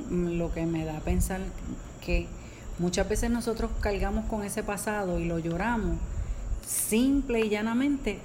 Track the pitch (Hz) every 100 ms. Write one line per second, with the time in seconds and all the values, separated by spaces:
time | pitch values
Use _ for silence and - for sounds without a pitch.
0 | - 175 175 170 165 165 165 165 156 156
1 | 180 180 - 190 190 - - - - -
2 | - 175 170 - - - - - 180 196
3 | 190 214 233 233 226 226 226 - 214 190
4 | 196 214 214 220 202 214 214 202 220 208
5 | 185 175 170 165 165 170 220 233 180 -
6 | - - - - - - - - - 214
7 | 269 277 269 226 220 208 220 240 285 277
8 | 214 190